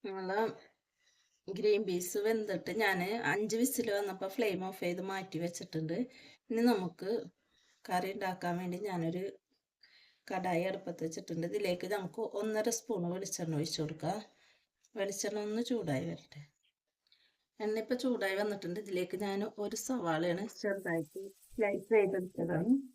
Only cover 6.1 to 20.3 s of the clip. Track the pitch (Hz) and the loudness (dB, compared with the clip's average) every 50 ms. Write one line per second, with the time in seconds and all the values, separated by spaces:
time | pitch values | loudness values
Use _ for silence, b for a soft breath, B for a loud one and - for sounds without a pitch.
6.1 | B B B B B B _ _ 226 226 233 247 233 202 185 175 - - 180 190 | B B B B B B _ _ 0 4 6 6 4 4 2 -2 -6 -6 -4 -2
7.1 | 226 233 - - _ _ b b b b b b b b b - 190 180 180 190 | -2 -2 -2 -6 _ _ b b b b b b b b b -2 0 0 0 0
8.1 | 196 196 196 185 180 180 - 175 170 175 180 180 180 - 208 202 185 175 165 165 | -4 -2 -2 -2 -4 -2 -2 -2 -2 0 -2 -4 -4 -4 -4 -2 -2 0 0 0
9.1 | 170 180 190 196 - - _ _ _ _ _ _ _ _ B B B B B B | 0 -2 -4 -6 -8 -10 _ _ _ _ _ _ _ _ B B B B B B
10.1 | B B B - 202 185 180 185 180 165 180 190 190 190 - - 165 - 165 165 | B B B -6 -6 -4 0 0 2 2 2 0 -2 -4 -6 -8 -6 -4 -4 -6
11.1 | 160 - - - 170 165 165 175 202 208 208 185 175 175 - 180 208 202 185 170 | -6 -6 -8 -6 -4 -2 -2 -2 -2 0 0 0 0 0 0 -2 -2 -2 -2 -6
12.1 | - - 180 - - 202 202 220 214 214 214 233 226 - - - 233 190 175 170 | -4 -4 -6 -4 -2 -2 -2 0 0 2 2 2 0 -2 -2 -2 -2 0 0 -2
13.1 | 175 185 196 185 - - 175 165 160 147 156 165 - - 156 156 160 156 - 160 | -2 -2 -4 -6 -4 -4 -2 -2 0 0 0 -2 -2 -2 -2 -4 -4 -4 -4 -4
14.1 | 190 214 214 - b b b b b b b b _ _ _ _ _ 220 196 196 | -4 -4 -6 -12 b b b b b b b b _ _ _ _ _ -4 -2 -2
15.1 | 196 - - 233 214 214 208 208 214 226 240 - 254 226 190 165 139 131 - 170 | -2 -4 -4 -2 -2 -2 -2 -2 -2 -2 0 0 0 0 0 0 0 0 0 -4
16.1 | 165 - - - - 147 - - _ _ _ _ _ _ _ _ _ _ _ b | -6 -8 -12 -18 -18 -18 -18 -20 _ _ _ _ _ _ _ _ _ _ _ b
17.1 | b b b b b b b b _ _ 214 208 214 226 220 - 254 247 - 262 | b b b b b b b b _ _ -2 0 0 0 0 0 -2 2 2 2
18.1 | 247 208 202 190 190 196 208 214 202 196 - 170 175 214 208 - 185 180 180 180 | 2 2 2 0 2 2 2 0 0 -2 -4 -4 -4 -4 -4 -2 -2 -2 0 0
19.1 | - 180 208 196 196 196 208 214 - - 208 202 233 - - - 262 247 190 165 | -2 -2 -2 0 0 0 0 -2 -2 -4 -4 -4 -4 -4 -2 -2 -2 0 2 2
20.1 | 160 156 165 175 | 2 2 4 2